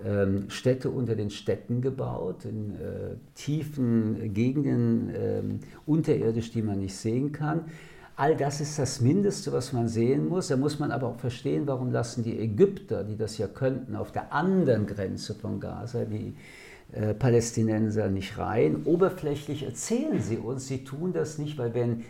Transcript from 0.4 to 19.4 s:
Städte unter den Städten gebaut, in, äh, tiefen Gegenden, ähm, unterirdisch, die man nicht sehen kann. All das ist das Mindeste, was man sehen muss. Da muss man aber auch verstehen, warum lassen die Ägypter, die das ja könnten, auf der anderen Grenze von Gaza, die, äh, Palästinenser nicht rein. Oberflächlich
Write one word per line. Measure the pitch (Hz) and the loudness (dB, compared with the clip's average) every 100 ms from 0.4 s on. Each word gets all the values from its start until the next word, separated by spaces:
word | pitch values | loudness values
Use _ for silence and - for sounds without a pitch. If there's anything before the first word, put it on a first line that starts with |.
| 101 | -2
Städte | - 127 127 - | 0 2 2 0
unter | 135 117 104 | 0 0 0
den | 104 | -2
Städten | - - 95 - 120 | -4 -4 -4 -2 -2
gebaut, | 131 123 123 120 180 175 113 | 0 -2 -4 -4 -4 -6 -8
in, | 110 104 - | -6 -6 -6
äh, | 95 95 98 95 - | -8 -6 -8 -10 -14
tiefen | - - 156 - 139 120 113 110 110 110 | -10 -4 -2 -2 0 4 4 4 0 -2
Gegenden, | 98 123 143 139 123 120 113 98 | 2 2 2 2 4 4 2 0
ähm, | 98 101 101 101 101 - - | -2 0 0 -2 -6 -8 -8
unterirdisch, | - 160 156 143 110 113 113 | 0 2 4 2 2 0 -2
die | 117 | -2
man | 107 98 | 0 -2
nicht | 95 - | -2 -2
sehen | 110 123 143 | 0 0 0
kann. | 147 151 160 - - - - - | -2 -2 -2 -4 -12 -18 -20 -14
All | - 143 143 | 2 2 4
das | 139 - | 0 0
ist | 147 - | -2 0
das | 123 - | -2 4
Mindeste, | 120 190 202 - 147 | 4 6 4 0 -2
was | 139 123 | -2 0
man | 127 117 | 0 0
sehen | 107 117 143 156 | 4 4 4 2
muss. | 180 - | 0 2
Da | 131 | 2
muss | 143 147 | 2 0
man | 147 | -2
aber | 120 120 | -2 -2
auch | 117 | -2
verstehen, | 127 - 139 156 139 | -4 -4 -2 0 0
warum | 127 127 | 0 0
lassen | 123 127 120 | 0 0 -2
die | 113 - | -2 -2
Ägypter, | 113 104 196 196 - 98 | 0 6 4 4 -4 -4
die | 101 104 | -2 -4
das | 107 - | -4 -4
ja | 98 | -6
könnten, | - 131 135 - 104 | -2 -2 0 -4 -6
auf | 104 | -6
der | 107 - | -6 -4
anderen | 139 180 190 139 110 101 | 0 4 4 6 4 2
Grenze | 101 95 98 - | -2 -4 -4 -8
von | 101 101 101 | -8 -6 -6
Gaza, | 92 87 113 120 | -6 -8 -6 -4
die, | 113 107 104 101 - - - - - | -4 -4 -6 -10 -16 -20 -20 -20 -10
äh, | - 107 | -2 -2
Palästinenser | 104 120 117 113 - 110 107 110 107 104 | 2 4 4 4 2 2 4 2 2 2
nicht | 95 98 - | 0 -4 -4
rein. | 90 110 151 151 | 0 2 4 2
Oberflächlich | 147 170 190 - 151 147 | 2 4 4 2 -4 -4